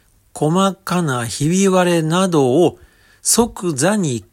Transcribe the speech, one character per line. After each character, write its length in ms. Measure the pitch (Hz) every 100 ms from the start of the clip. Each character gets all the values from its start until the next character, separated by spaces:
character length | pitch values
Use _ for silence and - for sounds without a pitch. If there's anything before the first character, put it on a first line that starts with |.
| _ _ _
細 400 | - 151 180 196
か 280 | 185 - 175
な 240 | 160 123 117
ひ 220 | - 147
び 180 | 190 196
割 280 | 185 180
れ 80 | 170
な 260 | 156 175 190
ど 180 | 160 131
を 320 | 143 156 - - _ _ _
即 520 | - - 233 - 175
座 220 | 135 170 214
に 280 | 160 117 -